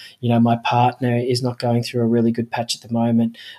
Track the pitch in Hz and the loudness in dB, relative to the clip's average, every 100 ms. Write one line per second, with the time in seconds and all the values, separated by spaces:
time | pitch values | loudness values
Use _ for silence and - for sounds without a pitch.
0 | - - 120 117 117 117 123 123 123 - | -16 -6 0 4 4 2 0 2 2 0
1 | 123 120 123 123 127 120 120 120 117 123 | -2 0 0 -2 -4 -4 -2 0 -2 -2
2 | 117 117 113 117 117 - 117 - 117 117 | 2 2 2 0 -4 -4 -6 -8 -6 -2
3 | 117 117 117 - - | 2 2 0 -4 -18